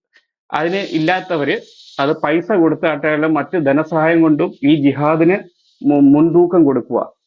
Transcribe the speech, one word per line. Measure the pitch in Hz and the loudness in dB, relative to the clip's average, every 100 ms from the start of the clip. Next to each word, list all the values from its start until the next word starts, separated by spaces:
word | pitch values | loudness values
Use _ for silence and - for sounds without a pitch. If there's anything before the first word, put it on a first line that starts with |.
| _ _ _ _ _ | _ _ _ _ _
അതിന് | 147 165 190 | -6 -4 -6
ഇല്ലാത്തവര് | 196 160 156 185 180 170 143 214 - _ - - | -6 -4 -2 -2 -4 -4 -4 -4 -8 _ -18 -6
അത് | 143 160 | -6 -4
പൈസ | 151 160 170 | -2 -2 -2
കൊടുത്താട്ടായാലും | 165 160 156 165 147 156 151 156 | 0 0 0 -4 -4 -4 -2 0
മറ്റ് | 151 139 185 143 | -2 -2 -4 0
ധനസഹായം | 139 156 165 160 170 | 0 -2 -2 0 2
കൊണ്ടും | 160 147 180 - | 2 2 -2 -2
ഈ | 139 | 0
ജിഹാദിന് | 156 139 135 147 160 160 202 - _ _ _ | 2 2 0 -2 2 2 0 -6 _ _ _
മു-, | 139 143 | -2 4
മുൻതൂക്കം | 139 143 165 165 175 175 | 4 4 4 4 2 2
കൊടുക്കുക. | 147 127 - 113 - _ | 2 0 -2 -6 -6 _